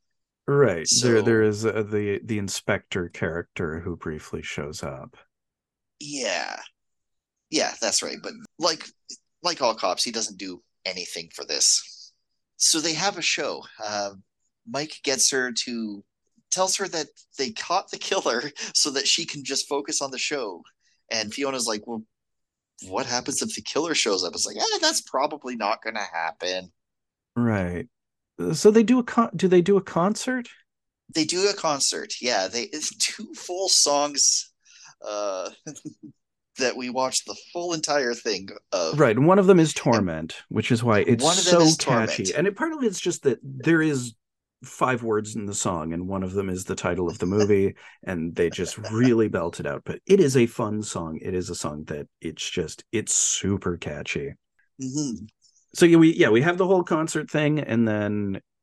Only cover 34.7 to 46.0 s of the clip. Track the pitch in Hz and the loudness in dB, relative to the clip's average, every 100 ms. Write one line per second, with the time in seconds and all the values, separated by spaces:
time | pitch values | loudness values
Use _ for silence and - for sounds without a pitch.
34.7 | - - _ - 104 104 95 92 113 - | -20 -20 _ -10 -6 -4 -4 -8 -12 -20
35.7 | 139 160 - 147 - _ _ _ - 127 | -18 -18 -18 -20 -20 _ _ _ -2 -2
36.7 | 107 127 123 131 - - 98 - 175 175 | -2 -6 -2 -2 -2 -6 -14 -12 -8 -4
37.7 | 165 156 147 123 117 120 95 98 101 _ | -4 0 0 0 -2 -4 -4 -6 -16 _
38.7 | 95 82 147 139 110 151 196 185 185 156 | -2 0 4 6 6 8 8 8 8 8
39.7 | - 151 113 92 80 82 - - 104 - | 2 4 4 4 -2 -8 -12 -6 -4 2
40.7 | 117 120 104 - 117 143 185 175 175 160 | 2 4 4 6 4 4 4 4 8 8
41.7 | 160 - 120 110 - 98 - 185 190 330 | 6 2 2 2 -2 -2 0 0 0 -4
42.7 | 311 240 185 180 165 139 135 135 135 139 | -2 -2 0 -4 0 0 -2 -6 -4 2
43.7 | 165 156 139 120 - _ _ _ _ 135 | 4 4 0 -4 -12 _ _ _ _ -20
44.7 | - 127 127 117 107 107 117 101 98 107 | -2 0 0 0 0 0 -6 -6 -4 -2
45.7 | 87 80 85 | -2 -4 -4